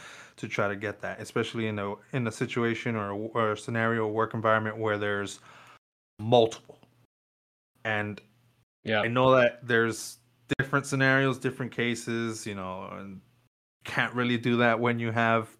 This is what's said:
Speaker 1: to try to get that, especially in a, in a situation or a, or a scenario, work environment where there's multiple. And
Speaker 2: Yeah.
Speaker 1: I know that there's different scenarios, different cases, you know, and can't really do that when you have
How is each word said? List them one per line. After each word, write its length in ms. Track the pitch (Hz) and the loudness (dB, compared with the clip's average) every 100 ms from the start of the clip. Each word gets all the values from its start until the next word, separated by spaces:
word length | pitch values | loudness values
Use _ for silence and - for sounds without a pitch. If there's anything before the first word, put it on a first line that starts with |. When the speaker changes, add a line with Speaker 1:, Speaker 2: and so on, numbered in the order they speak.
| - - - - | -18 -20 -20 -14
Speaker 1:
to 140 | 110 | -6
try 180 | - 101 | -2 -2
to 80 | 98 | -2
get 240 | 104 101 | -6 -6
that, 200 | 95 95 | -8 -10
especially 460 | 107 120 110 117 110 | -6 -2 -2 -2 -4
in 120 | 104 | -4
a, 160 | 101 104 - | -6 -8 -6
in 160 | 139 113 | -4 -4
a 40 | |
situation 640 | - 127 120 117 113 123 110 | -4 -4 -2 0 -2 -2 -4
or 140 | 101 | -4
a, 40 | 101 | -6
or 360 | 110 117 107 | -4 0 0
a 40 | 107 | 0
scenario, 480 | - 117 113 113 110 | -4 0 0 2 0
work 280 | 107 110 | 0 -2
environment 440 | 117 110 110 110 110 | 2 4 4 2 -2
where 200 | 110 104 | -2 0
there's 420 | 104 101 101 - - - - - _ _ _ - | 0 -2 -4 -10 -18 -20 -20 -20 _ _ _ -10
multiple. 580 | 110 120 113 - - - _ _ _ _ _ _ _ _ _ _ 110 | 4 6 6 2 -18 -20 _ _ _ _ _ _ _ _ _ _ -4
And 340 | 107 104 104 - _ _ _ _ _ | -2 -4 -8 -14 _ _ _ _ _
Speaker 2:
Yeah. 160 | - 110 | -2 0
Speaker 1:
I 80 | 113 | 2
know 240 | 123 131 | 4 6
that 340 | 131 120 - 120 | 8 6 2 0
there's 520 | 117 113 110 - - _ _ - 147 | 2 2 0 -10 -16 _ _ -4 -2
different 280 | 135 139 139 | 0 -2 0
scenarios, 520 | 135 135 135 135 127 | 2 4 4 2 0
different 340 | 131 131 120 | -4 -4 -6
cases, 760 | - 120 117 120 117 117 110 110 | -2 -2 -2 -4 -4 -4 -6 -8
you 80 | 98 | -8
know, 340 | 92 92 95 | -8 -10 -12
and 280 | 95 98 95 - _ _ _ _ _ | -14 -14 -16 -20 _ _ _ _ _
can't 300 | - - 117 | -6 -2 0
really 240 | 120 123 120 | 0 0 0
do 200 | 123 120 | 2 4
that 220 | 120 113 | 4 4
when 200 | 120 117 | 2 0
you 120 | 117 | -2
have 380 | 113 113 113 110 - | 0 2 2 0 -8